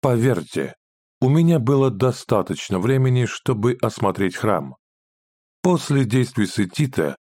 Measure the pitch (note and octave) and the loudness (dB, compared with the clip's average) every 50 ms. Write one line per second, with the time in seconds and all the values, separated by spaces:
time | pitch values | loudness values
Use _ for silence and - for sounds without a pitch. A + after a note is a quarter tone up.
0 | - C#3 B2 A#2 A2+ C3+ - F2 D2 - - D#2+ C#2 C#2 - _ _ _ _ _ | 2 2 2 2 2 2 0 0 -4 -6 -6 -6 -6 -6 -8 _ _ _ _ _
1 | _ _ _ _ - B2+ C#3 D#3+ E3 E3 E3+ D#3 A#2 A2 C#3+ C#3 C3+ C3+ G#2+ F#2+ | _ _ _ _ 0 2 4 4 4 4 4 2 2 2 2 2 2 2 0 0
2 | B2+ C3 A2+ - - - B2 G#2 F2+ - E2 - - - F#2+ F#2 F2+ A2+ C3+ C3+ | 0 0 0 -2 -4 -2 0 0 0 -2 -6 -8 -6 -6 -4 -2 0 0 0 2
3 | C3 B2+ B2+ B2 A#2+ G#2+ - - _ - B2+ G#2 G#2 A#2+ B2+ B2+ - A2+ - - | 2 2 2 2 0 -2 -4 -8 _ -4 -4 0 0 -2 -2 0 -4 -6 -4 -2
4 | - G2 F#2 - G2+ F#2+ F2 - - A2 G2+ E2 C#2 C2+ C2 _ _ _ _ _ | -2 -2 0 0 -2 -2 -2 -2 -2 -2 -2 -2 -2 -6 -14 _ _ _ _ _
5 | _ _ _ _ _ _ _ _ _ _ _ _ _ F3+ F3+ E3 - - D3 C#3 | _ _ _ _ _ _ _ _ _ _ _ _ _ 0 0 0 0 0 0 0
6 | C3 A2 G#2 C3 B2+ B2 - - G#2+ F#2 - - G#2 F2+ - - D3+ C3 C3 - | 0 2 2 0 0 0 0 -2 -2 -2 0 -4 -4 -4 -2 -2 -4 -2 0 -2
7 | E2 D2 C#2 - _ | -2 -2 -4 -8 _